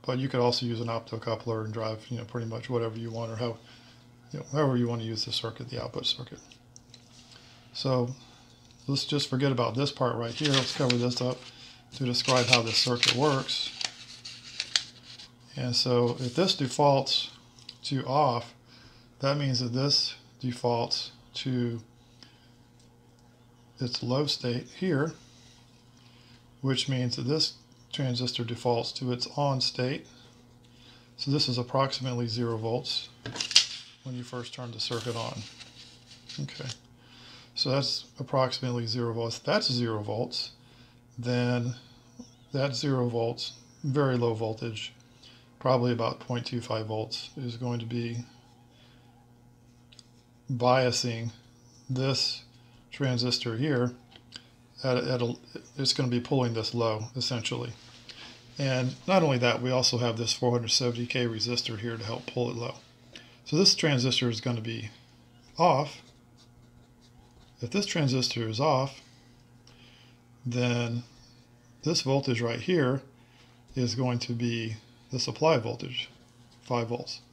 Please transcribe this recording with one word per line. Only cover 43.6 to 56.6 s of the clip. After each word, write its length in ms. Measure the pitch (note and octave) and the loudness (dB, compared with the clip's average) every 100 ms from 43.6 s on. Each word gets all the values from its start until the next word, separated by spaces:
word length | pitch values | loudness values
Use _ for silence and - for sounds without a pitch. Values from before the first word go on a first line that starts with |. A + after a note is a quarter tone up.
| - - | -20 -8
very 340 | D3 C3+ C#3 B2 | -2 2 4 4
low 160 | A#2 | 2
voltage, 580 | A2 A2+ A2 A#2 A2 - - - - - - - - | 2 -2 -4 -6 -6 -10 -14 -20 -20 -20 -20 -20 -2
probably 320 | C3 B2+ B2 | 4 4 4
about 280 | A#2 A2+ - | 2 0 -2
point 260 | - A#2+ A#2+ | -4 -4 -2
two 160 | A#2+ | -6
five 260 | - A2 A2 | -2 -4 -2
volts, 420 | A2 A2 - - - | -4 -4 -8 -10 -8
is 180 | B2+ A#2 | -8 -6
going 240 | B2 A#2+ | -4 -4
to 60 | A2+ | -4
be 400 | A#2+ A#2 A#2 A#2+ - - - - - - - - - - - - - - - - - - - _ - - | -4 -4 -6 -10 -16 -20 -20 -20 -20 -20 -20 -20 -20 -20 -20 -20 -20 -20 -20 -20 -20 -20 -20 _ -20 -6
biasing 800 | B2+ B2 B2+ B2+ A#2+ B2 A2+ A#2 - - - - - - | 2 6 6 6 2 -2 -4 -6 -8 -20 -20 -20 -20 -4
this 540 | B2+ C3+ C#3+ - - - - - - - | 0 2 2 0 -2 -10 -20 -20 -20 -18
transistor 640 | - C#3 B2 B2 A#2 A#2+ A2+ | -2 0 2 0 0 -2 0
here 360 | D3+ C3 B2 B2 - - - - - - - - | 2 4 2 -2 -20 -20 -20 -20 -20 -20 -20 -6
at 140 | C3+ B2+ | 0 0
a, 140 | C3+ | 2
at 100 | B2+ | 0
a, 140 | A#2+ B2 - - - - | 0 -4 -10 -16 -14 -2
it's 160 | C3+ | 0
gonna 140 | - B2+ | 2 2
be 100 | A#2+ | 0
pulling 340 | A#2+ C#3 B2 | 2 2 2
this 220 | A2+ | 0